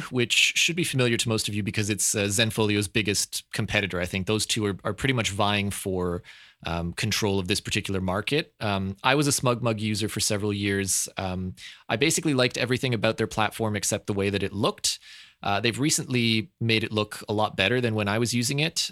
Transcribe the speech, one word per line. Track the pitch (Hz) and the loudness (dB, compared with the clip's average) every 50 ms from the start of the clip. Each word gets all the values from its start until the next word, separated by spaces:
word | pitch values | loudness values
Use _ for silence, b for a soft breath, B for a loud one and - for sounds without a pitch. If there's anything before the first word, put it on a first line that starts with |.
| 156 - | -4 -2
which | 139 127 120 - - | -2 -2 0 2 2
should | - - - - - - - 165 | 4 4 4 2 2 0 0 0
be | 180 160 | 0 -2
familiar | - - 131 127 120 117 104 | -2 0 2 2 2 2 2
to | - 120 | 0 0
most | 110 107 - | 0 0 -2
of | - 104 | -2 -4
you | 104 98 | -4 -4
because | 107 101 110 104 101 | -2 -2 0 0 0
it's, | 107 98 - - - | 0 0 0 0 2
uh, | 107 101 | 2 2
Zenfolio's | 104 101 113 113 110 - 117 110 104 104 104 101 - | 2 2 2 2 2 2 2 2 2 2 2 0 0
biggest | - 113 98 104 98 - - - - - - _ - | 0 0 0 2 0 0 -2 -2 -4 -8 -8 _ -4
competitor. | - 107 - - 104 101 92 90 87 | -4 -2 0 0 0 0 0 0 -2
I | 90 | -2
think | 90 101 95 90 | -2 -2 -2 0
those | - 110 107 - | 0 0 0 0
two | - - 113 104 | 0 0 0 0
are, | 101 95 - - | 0 -2 -2 -4
are | 110 98 | -6 -4
pretty | - - 135 131 | 0 0 0 2
much | 120 104 98 | 0 0 -2
vying | 98 98 104 101 104 101 98 101 | 0 2 2 2 2 2 0 0
for, | - - - 101 92 92 90 87 87 90 b b b b b b b b - | -4 -4 -4 -4 -2 0 0 -2 -2 -4 b b b b b b b b -6
um, | 85 85 85 85 85 85 | -4 -4 -2 -2 -4 -4
control | - - 107 - - 110 101 98 98 | -2 -2 -2 0 0 0 2 2 0
of | 90 | 0
this | 90 101 - | 0 0 -2
particular | - - - 107 92 - 98 92 | -2 -2 -2 -2 -2 -2 -2 -2
market. | 92 92 90 104 104 - 143 156 - - _ - | 0 0 -2 -2 -2 0 -2 -2 -2 -4 _ -6
Um, | 117 104 98 95 95 95 98 - - | -2 -2 0 0 -2 -4 -4 0 2
I | 127 135 | 4 4
was | 151 143 143 | 4 4 2
a | |
SmugMug | 127 - - 123 123 117 123 117 110 104 | 2 2 2 2 2 2 0 0 0 0
user | 110 107 107 98 110 101 | 0 -2 0 0 -2 -2
for | - 110 | -2 -2
several | - - 107 101 104 104 101 | -2 0 0 0 0 0 0
years. | 101 101 101 98 98 98 92 - - - - - - | 0 0 0 0 0 0 0 0 -2 -2 -4 -4 -4
Um, | 98 92 92 92 92 92 90 B B B B B B - | -4 -2 -2 -4 -4 -6 -8 B B B B B B -4
I | 120 | -2
basically | 110 139 160 156 - - 156 139 | -2 0 -2 -2 0 0 0 2
liked | 127 123 120 - | 2 2 0 0
everything | 123 123 113 127 120 - 127 120 | -2 -2 -2 -2 -2 -2 -2 -2
about | 107 92 113 110 - | 0 0 0 0 0
their | 113 | -2
platform | - - 110 107 104 - - 113 107 104 | -2 0 0 0 0 0 -2 -2 -2 -2
except | 101 - - 110 101 - | -2 -2 -2 -2 -2 -2
the | - 104 | -4 -2
way | 101 98 101 | 0 0 0
that | 98 98 98 | 0 0 -2
it | 95 98 | -4 -2
looked. | 98 123 190 208 - - - - B B B B B B B B B - | -2 -2 -2 -2 -2 -2 -4 -4 B B B B B B B B B -4
Uh, | 101 101 101 | -2 0 0
they've | 110 117 98 113 | 2 0 0 0
recently | 139 156 - - 143 - 127 123 117 117 113 110 104 - _ - 113 | 0 0 0 0 0 0 0 2 2 4 2 2 0 -4 _ -2 2
made | 113 113 107 113 | 2 4 2 2
it | - | 2
look | 107 107 104 - - - - - | 0 0 0 0 -4 -8 -6 -2
a | 104 | 0
lot | 104 107 - - | 2 2 2 2
better | - 95 101 123 127 | 2 2 4 4 2
than | 120 117 107 | 2 2 0
when | 107 104 101 | 0 0 0
I | 104 113 | 2 2
was | 120 110 120 | 0 0 0
using | 120 120 127 143 143 | 0 0 0 0 0
it. | 151 165 - - - - | -2 -2 -2 -2 -4 -4